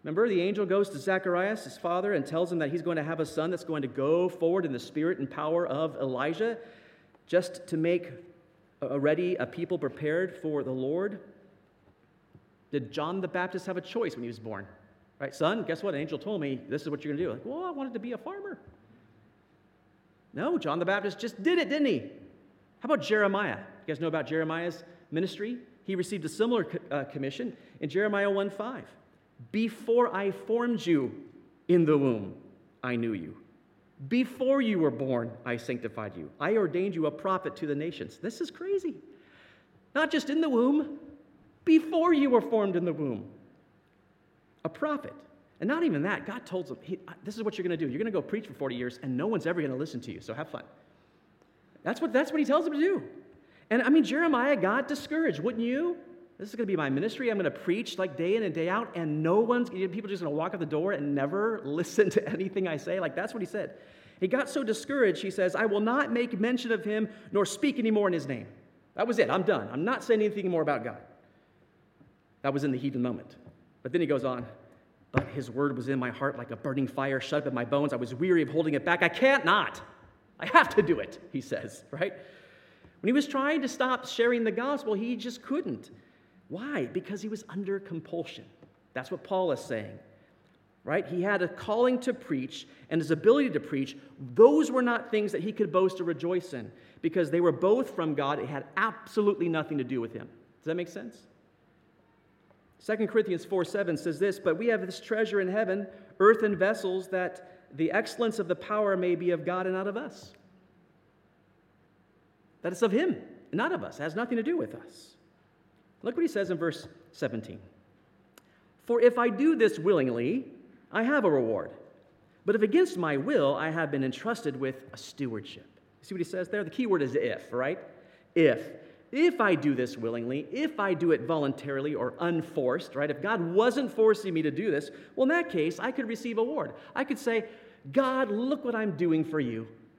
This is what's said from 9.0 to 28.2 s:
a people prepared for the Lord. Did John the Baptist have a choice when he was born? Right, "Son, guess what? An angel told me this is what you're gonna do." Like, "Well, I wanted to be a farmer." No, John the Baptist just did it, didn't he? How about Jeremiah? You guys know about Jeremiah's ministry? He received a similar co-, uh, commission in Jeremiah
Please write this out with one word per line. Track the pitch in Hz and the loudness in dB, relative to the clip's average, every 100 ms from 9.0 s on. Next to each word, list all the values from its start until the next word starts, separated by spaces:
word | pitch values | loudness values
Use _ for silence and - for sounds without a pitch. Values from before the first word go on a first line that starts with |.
| 143 156 180 | 2 2 0
a | 180 | -2
people | 123 - 170 170 | -4 -6 -4 -2
prepared | 139 - 151 165 185 | -4 -4 -2 0 -2
for | - 156 147 | -4 -4 -2
the | 127 | -2
Lord. | 131 131 170 196 202 - - - _ _ _ _ _ _ _ _ - _ _ _ | -2 -2 -2 -2 -6 -14 -20 -20 _ _ _ _ _ _ _ _ -20 _ _ _
Did | 147 113 | -6 -4
John | 156 151 190 | -6 -4 -4
the | 180 | -4
Baptist | 180 180 185 190 | -4 -4 -4 -6
have | 180 | -8
a | |
choice | 175 233 190 | -6 -4 -4
when | - | -4
he | 120 | -10
was | 107 | -10
born? | 110 101 98 - - _ _ _ | -10 -10 -12 -18 -20 _ _ _
Right, | 139 | -10
"Son, | - 160 226 | 0 0 0
guess | 170 160 | -4 -4
what? | 196 | -2
An | 143 | -4
angel | 156 156 | -4 -6
told | 202 208 | -4 -4
me | 143 127 - | -4 -6 -6
this | 143 | -6
is | 151 | -4
what | 143 | -6
you're | 147 | -6
gonna | 147 | -4
do." | 175 | -4
Like, | - | -4
"Well, | 226 302 | -8 -8
I | 370 | -8
wanted | 285 269 | -6 -8
to | 233 | -8
be | 240 | -8
a | 233 | -10
farmer." | - 392 403 311 - - - - - _ _ _ _ _ _ _ _ _ _ _ _ | -10 -10 -12 -14 -16 -20 -20 -20 -20 _ _ _ _ _ _ _ _ _ _ _ _
No, | 135 170 349 | -6 -2 -2
John | 151 160 | 0 0
the | 175 | 0
Baptist | 202 202 - | 0 -2 -4
just | 226 214 | -8 -2
did | 202 349 | 2 2
it, | 214 | 2
didn't | 302 277 | 2 2
he? | 147 - - - - _ _ _ _ | 2 -2 -16 -20 -20 _ _ _ _
How | 226 | 0
about | 285 | 0
Jeremiah? | 143 214 202 196 190 95 | 4 4 4 2 -2 -4
You | - - - | -10 -12 -8
guys | 143 | -4
know | 165 | -2
about | 156 131 | -2 -2
Jeremiah's | 160 156 165 175 170 - - - | -2 0 -2 -4 -8 -16 -20 -6
ministry? | 151 185 - 208 247 - - | -2 -2 -4 -8 -8 -14 -14
He | - | -4
received | 190 180 202 | -4 -2 -4
a | 151 | -6
similar | 175 226 240 | -2 2 2
co-, | 156 175 - | 0 -6 -4
uh, | 143 | -6
commission | 135 139 135 139 247 - - - | -4 -6 -6 -4 -8 -8 -20 -8
in | 147 | -2
Jeremiah | 165 208 202 | 0 0 2